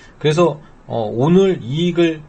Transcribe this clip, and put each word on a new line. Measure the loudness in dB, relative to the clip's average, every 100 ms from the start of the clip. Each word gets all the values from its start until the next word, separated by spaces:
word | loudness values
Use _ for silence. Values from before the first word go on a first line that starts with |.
| -20 -4
그래서, | -2 0 0 -2 -12 -20 -10
어, | -6 -4
오늘 | -2 2 4 4 0
이익을 | -6 -4 -2 0 0 -2